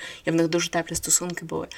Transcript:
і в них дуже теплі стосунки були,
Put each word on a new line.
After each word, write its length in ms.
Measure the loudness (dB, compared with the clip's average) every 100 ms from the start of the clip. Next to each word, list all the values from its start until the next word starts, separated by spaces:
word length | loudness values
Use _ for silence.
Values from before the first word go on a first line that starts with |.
| -14 -8 0
і 60 |
в 40 | 4
них 120 | 4
дуже 220 | 4 2
теплі 260 | -2 -2 -2
стосунки 500 | 2 2 2 -6 -4
були, 220 | -6 -6